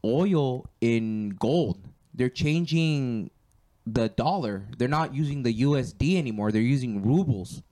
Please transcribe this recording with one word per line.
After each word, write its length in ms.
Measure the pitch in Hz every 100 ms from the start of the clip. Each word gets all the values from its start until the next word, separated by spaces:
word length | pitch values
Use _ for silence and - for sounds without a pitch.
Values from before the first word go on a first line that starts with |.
oil 640 | 107 131 196 170 135 127 - _
in 480 | 117 113 113 107 104
gold. 580 | 92 110 165 120 87 - - _
They're 160 | - 127
changing 1000 | - 147 160 170 165 160 147 131 113 95 _ _ _ _ _ -
the 240 | 117 113
dollar. 560 | - 123 190 120 98 101 123
They're 100 | 127
not 260 | 151 160
using 280 | 135 147 143
the 100 | 120
U 260 | 110 139 143
S 140 | 127
D 260 | - 143 185
anymore. 340 | 135 107 107
They're 80 | 107
using 420 | 117 139 127 101
rubles 600 | 101 156 170 98 90 - -